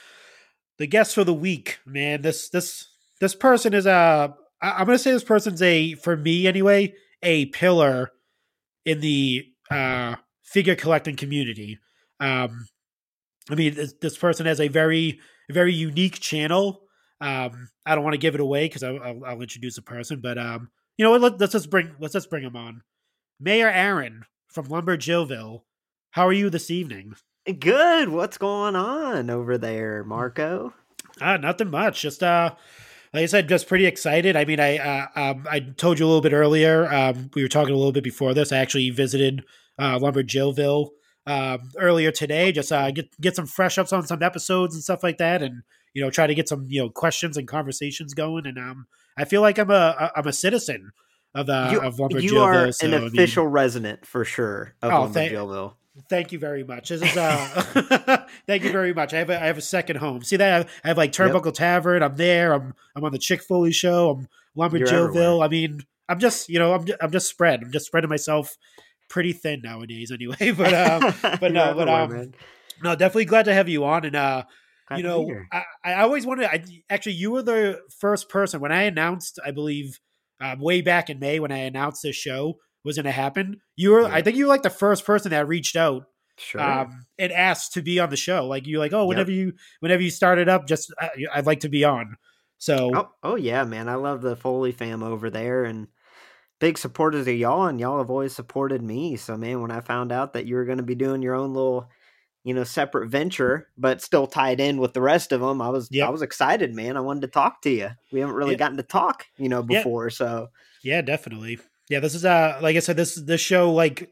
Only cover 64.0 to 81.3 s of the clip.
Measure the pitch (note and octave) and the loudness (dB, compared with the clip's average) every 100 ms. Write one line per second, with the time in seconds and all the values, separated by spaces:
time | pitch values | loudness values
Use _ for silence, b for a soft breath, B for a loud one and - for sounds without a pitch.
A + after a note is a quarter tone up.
64 | E3+ C3+ C3 b b D3 E3+ E3 B2+ E3+ | 4 2 -6 b b -2 0 2 4 4
65 | E3+ E3 E3+ E3+ D#3 E3 D#3+ D3 - _ | 4 4 4 4 4 2 -2 -6 -16 _
66 | - F3 A#3 - - E3+ E3+ F3+ E3+ - | -6 0 0 0 -2 2 2 2 -2 -4
67 | D#3+ F3 - - E3+ B2+ A#2+ C#3+ - E3 | -2 -2 -2 2 2 2 -2 -8 -2 -2
68 | D#3 D3+ D3+ D3+ C#3+ - b b b b | 0 -2 -2 -2 -2 -10 b b b b
69 | _ F#3 F3 E3+ D#3 C#3+ A#2 A2+ A2+ A2+ | _ -4 -4 -4 -6 -8 -10 -14 -14 -12
70 | A#2 B2 A#2+ C3+ A#3 F3+ F#3 F3 E3+ E3 | -12 -10 -10 -2 -2 2 4 4 4 4
71 | B3+ - G#3+ F#3 F3+ E3+ D3+ D3+ D#3+ D#3+ | 2 0 -2 0 2 4 2 2 2 2
72 | D#3 A#2 B2+ C3 B B B - E3 D#3+ | 0 -6 -12 -16 B B B -6 -4 2
73 | F#3 G#3+ F#3+ A3 G#3 G3 F3 D#3 C#3+ E3 | 2 2 4 4 6 4 4 2 2 0
74 | D#3 C#3+ C#3+ C3 - b b b - D#3+ | 0 0 0 -2 -6 b b b -10 -6
75 | F3 E3+ E3 G#2+ F#2 F3 F3 D#3+ F3 F#3 | -2 -2 -2 -6 -8 -8 -8 -8 -4 2
76 | A3+ C#4+ A#3+ C4 G#3+ D#3+ F3 E3+ - G3+ | 2 2 -2 -2 0 -2 -4 -18 -6 -6
77 | G#3+ E3+ G3+ B3+ A#3+ A3+ G3+ F#3+ - - | -4 -6 -4 -2 0 0 0 -4 -12 -4
78 | G3+ G3+ - G3 G3 D3+ C#3+ E3+ G#3 D#3+ | -2 -2 -2 -2 -2 -2 -2 0 0 0
79 | E3 F3+ - - C#3+ C#3 D3+ D3 C#3 - | -2 -4 -10 -12 -10 -6 -6 -6 -8 -14
80 | _ _ _ - C3+ C3 D3+ F3+ F3+ F3 | _ _ _ -12 -10 -4 0 0 2 0
81 | D#3 C#3 C#3 | 0 -6 -4